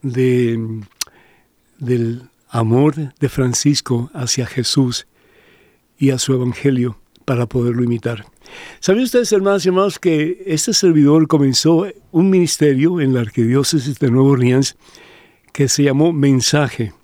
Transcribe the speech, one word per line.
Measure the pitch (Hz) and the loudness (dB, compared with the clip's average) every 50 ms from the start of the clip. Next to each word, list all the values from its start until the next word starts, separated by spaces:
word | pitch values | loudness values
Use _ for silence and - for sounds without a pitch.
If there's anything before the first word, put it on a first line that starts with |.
de, | - 135 120 127 127 127 127 123 123 117 117 117 113 110 110 110 104 - _ _ - - _ _ _ _ _ _ _ _ _ _ _ _ _ _ | -6 -6 -2 0 0 2 2 2 0 0 -2 -4 -6 -8 -8 -12 -12 -16 _ _ -16 -16 _ _ _ _ _ _ _ _ _ _ _ _ _ _
del | - 120 123 120 117 113 117 123 127 - _ _ _ _ | -4 -4 -2 -2 -2 -4 -4 -8 -12 -20 _ _ _ _
amor | - 120 113 110 113 127 143 151 147 151 156 135 - _ | -4 -2 0 2 2 2 2 2 0 -2 -8 -10 -8 _
de | - 127 | -6 -4
Francisco | - - 131 127 120 - - 143 147 - - - 127 117 120 147 _ | -2 -2 -2 -2 -2 0 0 0 0 0 -2 -4 -4 -4 -4 -6 _
hacia | - 127 120 - - 123 | -10 -6 -4 -4 -4 -4
Jesús | - - 127 120 - - 147 135 123 120 - - _ _ _ _ _ _ _ _ _ _ _ _ _ _ _ _ _ _ | -6 -6 -6 -4 -2 0 0 0 0 -2 -6 -10 _ _ _ _ _ _ _ _ _ _ _ _ _ _ _ _ _ _
y | _ 139 135 | _ 0 0
a | 131 127 | 0 0
su | - - 135 | -2 -2 -2
evangelio | 127 123 123 117 - - 143 135 127 120 123 110 - _ _ _ _ _ | -2 -2 -4 -6 -2 -2 0 0 0 -2 -4 -6 -10 _ _ _ _ _
para | - 127 120 120 | -4 -2 -2 -4
poderlo | 110 - 127 120 120 117 120 120 | -2 -2 -2 -2 -2 -2 -2 -2
imitar. | 117 120 113 - 120 120 104 104 - _ _ _ - - - - - - - | -2 -2 -4 -4 -8 -8 -8 -14 -20 _ _ _ -20 -20 -20 -20 -20 -20 -6
¿Saben | - - 190 226 262 | 0 0 0 2 0
ustedes, | 247 - 247 240 - 220 | 0 0 0 0 2 0
hermanas | 202 196 196 196 202 151 | 0 2 2 0 2 0
y | |
hermanos, | 185 180 185 196 202 - - | 0 2 2 0 0 -2 -2
que | - 180 160 151 151 160 180 - 185 | -2 0 0 0 0 -2 -4 -8 -6
este | 196 156 156 - - | -4 -4 -4 -2 -2
servidor | 214 - - 180 165 151 147 143 147 160 160 | -2 0 2 2 4 4 4 6 6 4 4
comenzó | 151 - 151 143 135 127 - - 160 170 160 190 202 - - _ _ | 4 2 2 2 2 0 0 0 2 2 2 0 -4 -8 -16 _ _
un | - 165 180 196 | 0 0 2 4
ministerio | 190 185 175 156 - - 151 147 139 131 147 170 180 175 | 4 2 2 0 0 0 2 2 2 2 2 0 0 0
en | 147 135 131 | 0 0 0
la | 123 | 0
arquidiócesis | 117 107 - - 117 113 123 135 139 - - 156 120 143 135 - | -2 -4 -2 -2 0 2 2 0 0 0 -2 -2 -2 -4 -6 -2
de | 139 131 | 0 0
Nueva | 117 131 135 139 | 2 4 4 4
Orleans | 139 127 127 123 123 135 139 - - _ _ - - - - - - - _ _ _ _ _ _ | 4 2 2 2 2 2 0 -2 -4 _ _ -20 -20 -20 -20 -20 -20 -20 _ _ _ _ _ _
que | _ - 143 | _ -2 -2
se | 127 - - 143 | 0 0 0 0
llamó | 139 135 139 156 170 170 | 0 2 2 2 2 2
Mensaje? | 147 139 139 135 127 120 - - 147 147 127 - - 120 98 - _ | 2 2 2 2 2 2 0 0 0 0 -2 -4 -6 -8 -8 -8 _